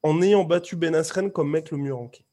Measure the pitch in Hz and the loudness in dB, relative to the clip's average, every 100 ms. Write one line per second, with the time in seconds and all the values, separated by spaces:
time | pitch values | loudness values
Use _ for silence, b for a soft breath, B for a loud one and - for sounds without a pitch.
0 | 151 156 185 202 165 175 175 170 165 160 | 2 2 4 4 4 0 0 -4 0 0
1 | 160 185 196 190 147 156 156 147 139 127 | 0 -2 -4 -2 -2 -2 -4 -6 -6 -6
2 | 120 _ _ | -10 _ _